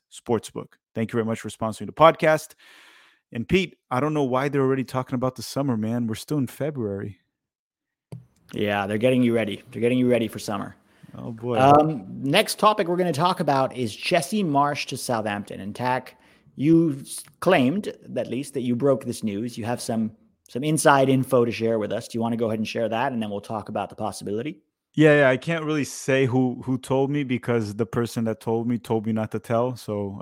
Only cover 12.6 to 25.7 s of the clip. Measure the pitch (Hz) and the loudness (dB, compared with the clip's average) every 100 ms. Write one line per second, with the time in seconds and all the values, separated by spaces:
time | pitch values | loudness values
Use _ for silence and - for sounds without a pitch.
12.6 | 208 214 170 175 180 139 180 180 147 135 | 2 4 0 0 0 0 0 0 0 2
13.6 | 131 123 117 - - 170 - 214 175 139 | 0 -2 -6 -6 0 0 0 -2 0 2
14.6 | 143 147 - 127 - 113 104 101 98 - | 0 -2 -6 -6 -4 -2 -2 -4 -8 -10
15.6 | 98 - 123 127 - - _ _ _ - | -10 -4 -2 -2 -6 -20 _ _ _ 0
16.6 | 143 165 165 139 - - - - 196 175 | 4 6 4 -2 -10 -16 -16 -2 2 4
17.6 | 127 190 - - - 127 113 127 139 139 | 4 0 -6 -10 -10 -6 -4 -6 -6 -6
18.6 | 123 120 139 135 123 113 110 101 120 113 | -2 0 2 0 -2 -6 -4 -4 -6 -6
19.6 | 104 120 - 113 110 - _ _ _ 123 | -6 -6 -4 -4 -4 -6 _ _ _ -6
20.6 | 151 151 156 139 135 131 127 127 120 101 | -2 4 6 6 6 4 4 4 4 0
21.6 | 113 113 104 104 - 117 117 113 113 110 | 0 0 -2 -6 -6 -4 -2 -2 -2 -2
22.6 | 107 113 110 113 135 120 110 101 - 110 | -4 -4 -2 -2 -2 -2 -4 -6 -6 -8
23.6 | 98 107 95 - 107 - 101 104 139 - | -6 -6 -6 -6 -8 -6 -6 -6 -6 -10
24.6 | _ _ _ - 151 147 135 131 160 165 | _ _ _ 4 6 8 6 2 -2 -4
25.6 | 151 | -2